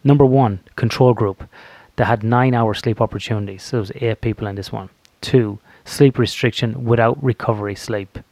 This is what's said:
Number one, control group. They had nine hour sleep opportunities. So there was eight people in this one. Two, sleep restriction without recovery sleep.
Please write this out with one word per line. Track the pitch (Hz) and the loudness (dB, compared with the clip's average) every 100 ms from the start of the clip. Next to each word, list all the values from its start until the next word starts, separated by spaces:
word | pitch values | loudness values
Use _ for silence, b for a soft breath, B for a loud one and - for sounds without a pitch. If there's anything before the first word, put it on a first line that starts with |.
| 139 | 6
Number | 143 | 6
one, | 135 131 120 98 _ - | 6 6 2 -2 _ -4
control | 117 - 127 | -4 4 4
group. | 117 104 95 - B B B B - | 4 -2 -4 -16 B B B B -4
They | |
had | 104 117 | 0 0
nine | 110 120 131 | 2 2 2
hour | 120 113 | 2 0
sleep | 104 120 110 | 0 -4 -2
opportunities. | 113 104 - 107 98 95 | -2 -4 -6 -6 -6 -10
So | - | -6
there | 123 | -6
was | 101 - | -6 -4
eight | 117 110 | -4 -2
people | 117 107 104 | -4 -4 -8
in | |
this | 98 95 | -8 -10
one. | 110 92 _ _ _ | -12 -12 _ _ _
Two, | - 135 107 104 b b | 0 2 2 -6 b b
sleep | - - 143 127 | -16 4 4 4
restriction | 113 - 123 - 117 123 | -2 0 -2 -2 -6 -4
without | 117 117 113 143 | -2 2 2 0
recovery | 139 113 - 107 104 | -4 -2 -4 -4 -6
sleep. | 98 - 107 98 - - | -8 -8 -8 -8 -16 -18